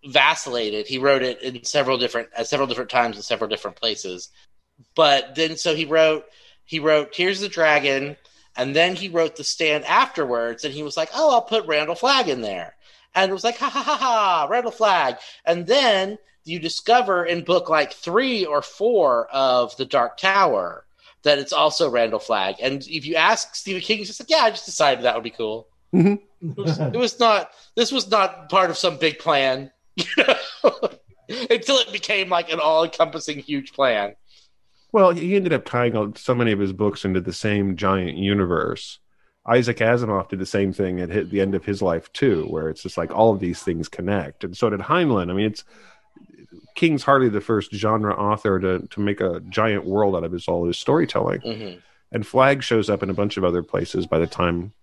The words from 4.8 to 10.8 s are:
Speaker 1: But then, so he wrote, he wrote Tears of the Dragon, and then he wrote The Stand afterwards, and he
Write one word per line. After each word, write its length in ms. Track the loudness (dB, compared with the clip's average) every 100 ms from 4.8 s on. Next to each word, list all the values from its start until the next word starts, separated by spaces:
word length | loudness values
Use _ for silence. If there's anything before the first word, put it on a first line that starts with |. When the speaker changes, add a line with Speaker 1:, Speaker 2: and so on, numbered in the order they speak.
| _ 2
Speaker 1:
But 400 | 4 4 0 -4
then, 220 | -4 -2
so 180 | -2 -2
he 100 | 0
wrote, 400 | 4 4 2 -6 _ -20 _
he 160 | _ -4
wrote 320 | 2 2 0
Tears 280 | -2 -2 -2
of 80 | -6
the 40 |
Dragon, 640 | 2 4 4 2 -2 -4 -12 _ _ _ -6
and 200 | -2 2
then 200 | 2 0
he 140 | -4
wrote 260 | -2 -2 -4
The 80 |
Stand 400 | -8 -2 0 0 2
afterwards, 800 | 2 2 -2 -2 -2 -4 -6
and 100 | -8
he 100 | -8